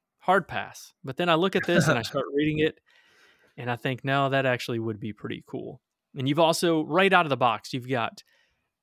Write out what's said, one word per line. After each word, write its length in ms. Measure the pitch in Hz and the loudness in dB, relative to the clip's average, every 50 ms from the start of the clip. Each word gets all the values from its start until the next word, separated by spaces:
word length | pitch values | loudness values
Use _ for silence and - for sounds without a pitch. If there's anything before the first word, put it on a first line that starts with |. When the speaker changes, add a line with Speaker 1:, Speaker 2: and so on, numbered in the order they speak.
| _ _ _ _ | _ _ _ _
Speaker 1:
hard 280 | - - 185 196 - | 0 2 2 2 0
pass." 460 | - 120 101 101 - - - - - _ _ - | -2 -8 -10 -10 -10 -14 -20 -20 -20 _ _ -14
But 140 | 135 127 | -10 -6
then 120 | - 175 175 | -2 2 2
I 60 | 165 | 2
look 200 | 160 180 190 - | 4 2 2 0
at 100 | - - | 0 0
this 220 | - 175 - 139 | 2 2 4 4
and 100 | 156 139 | 4 2
I 40 | 120 | 0
Speaker 2:
<laughs> 20 | 110 | -2
Speaker 1:
start 220 | - - 139 127 - 139 | -4 -4 -6 -4 -2 -2
reading 240 | 143 151 156 151 151 | 0 0 0 2 2
it, 200 | 156 156 - _ _ _ _ _ _ _ _ _ _ _ _ _ _ _ _ | 0 0 -2 _ _ _ _ _ _ _ _ _ _ _ _ _ _ _ _
and 140 | - 123 123 | -8 -6 -6
I 40 | 120 | -4
think, 300 | - - 139 127 120 - | -4 -4 -4 -4 -4 -2
"No, 240 | 135 135 139 139 135 | 0 0 2 2 2
that 160 | 135 135 131 | 0 0 0
actually 340 | 131 123 117 - - 120 113 | 0 0 -2 -4 -4 -4 -4
would 200 | 113 113 110 101 | -4 -4 -6 -6
be 140 | 117 107 104 | -8 -10 -10
pretty 300 | - - 117 120 - - | -10 -10 -10 -10 -12 -12
cool." 340 | - - 117 110 110 - - _ _ _ _ _ _ - | -12 -12 -12 -10 -12 -14 -18 _ _ _ _ _ _ -10
And 140 | 143 131 135 | -6 -4 0
you've 100 | 147 160 | 2 4
also, 440 | 165 160 165 - 190 170 165 156 151 | 4 4 2 2 2 2 2 0 0
right 260 | 143 147 180 196 196 | 0 2 2 4 6
out 140 | 190 175 170 | 6 4 4
of 60 | 151 | 2
the 60 | 135 | 0
box, 360 | 123 131 120 110 107 - - - | 2 2 2 0 0 -6 -8 -10
you've 160 | 131 120 127 | -8 -6 -4
got, 340 | 135 120 113 - - - - _ _ _ _ _ _ _ _ _ _ _ | -4 -4 -4 -4 -8 -12 -20 _ _ _ _ _ _ _ _ _ _ _